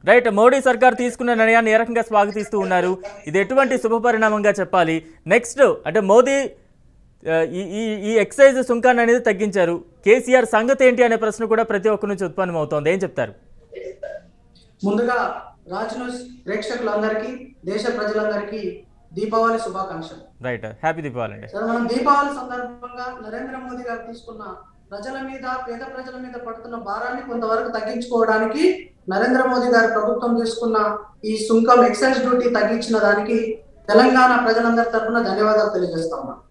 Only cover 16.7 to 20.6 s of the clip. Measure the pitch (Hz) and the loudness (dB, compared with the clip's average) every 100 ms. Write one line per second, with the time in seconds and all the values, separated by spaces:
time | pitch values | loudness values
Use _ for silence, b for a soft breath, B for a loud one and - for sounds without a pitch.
16.7 | 240 226 208 220 220 - - - _ 170 | -6 -4 -2 -2 -4 -8 -12 -18 _ -8
17.7 | 214 240 233 208 214 214 208 202 214 190 | -6 -4 -4 -4 -4 -4 -4 -8 -8 -10
18.7 | - - _ _ 165 214 220 226 226 196 | -12 -20 _ _ -8 -4 0 0 -2 -6
19.7 | 185 196 160 160 - - _ 127 117 | -8 -8 -10 -14 -18 -20 _ -8 -8